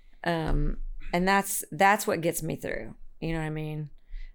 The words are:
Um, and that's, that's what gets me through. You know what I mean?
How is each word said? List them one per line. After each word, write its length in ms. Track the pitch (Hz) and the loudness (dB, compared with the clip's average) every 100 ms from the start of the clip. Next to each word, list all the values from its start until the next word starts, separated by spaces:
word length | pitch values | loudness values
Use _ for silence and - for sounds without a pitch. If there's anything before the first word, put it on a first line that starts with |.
| - - | -20 -6
Um, 540 | 170 170 156 147 147 - - - - | -2 0 2 2 2 0 -4 -4 -2
and 160 | 175 185 | 2 4
that's, 360 | 196 196 - - | 4 2 -4 -6
that's 360 | 151 190 214 214 | 4 6 6 2
what 120 | 165 | 0
gets 220 | 165 - | 0 -2
me 140 | 160 - | -4 -4
through. 380 | - - - - - - | -4 -6 -8 -12 -14 -8
You 120 | 165 | -4
know 60 | 165 | -2
what 80 | 156 | -2
I 40 | |
mean? 400 | 156 156 151 147 - - - - | -4 -6 -6 -8 -12 -12 -10 -10